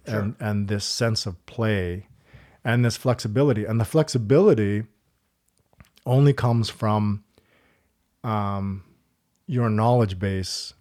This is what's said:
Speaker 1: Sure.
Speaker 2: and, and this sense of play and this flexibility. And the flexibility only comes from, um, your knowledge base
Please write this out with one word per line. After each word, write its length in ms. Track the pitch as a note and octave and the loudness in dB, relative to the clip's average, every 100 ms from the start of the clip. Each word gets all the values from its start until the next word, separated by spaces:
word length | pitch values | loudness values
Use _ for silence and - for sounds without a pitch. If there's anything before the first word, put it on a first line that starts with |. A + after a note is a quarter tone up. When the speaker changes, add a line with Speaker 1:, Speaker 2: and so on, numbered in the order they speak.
| - | -8
Speaker 1:
Sure. 120 | A2 | -4
Speaker 2:
and, 160 | G2+ - | -4 -4
and 280 | A2 G#2 G#2 | -4 -2 -2
this 160 | G#2 - | -4 -4
sense 400 | - A#2 A2 G#2+ | -2 -2 -2 -6
of 80 | F2 - | -10 -12
play 640 | - A2 G2+ F2+ F2 - _ _ - - _ | -4 -2 0 -2 -6 -12 _ _ -20 -20 _
and 200 | A#2+ A#2+ | -2 2
this 140 | A#2+ - | 0 0
flexibility. 640 | C3 A#2+ A2+ G#2 C#3+ G#2+ G#2 | -2 -2 -2 0 2 2 0
And 140 | A2+ | -2
the 60 | A2 | 0
flexibility 960 | D#3 D#3 B2+ G#2 C#3 G3+ C#3 G2+ G#2 A2+ _ _ _ _ _ _ _ _ - _ _ - | 0 0 -2 2 4 6 4 2 0 -4 _ _ _ _ _ _ _ _ -20 _ _ 0
only 280 | B2+ C#3+ | 4 4
comes 360 | C3+ B2 A#2 G#2+ | 4 2 0 -2
from, 540 | - G#2+ G#2+ G#2 G2+ - _ _ _ _ _ _ _ _ _ | -2 0 2 0 -2 -8 _ _ _ _ _ _ _ _ _
um, 600 | A#2 G#2+ G2+ G2+ G2 G2 - _ _ _ _ _ - | -4 -2 -2 -4 -6 -8 -12 _ _ _ _ _ -6
your 220 | B2 A#2 | -2 0
knowledge 480 | G#2+ A2+ B2 A2 F#2 | 2 2 4 2 -2
base 540 | G2 F#2+ F#2 - - - | -4 -2 -4 -8 -12 -18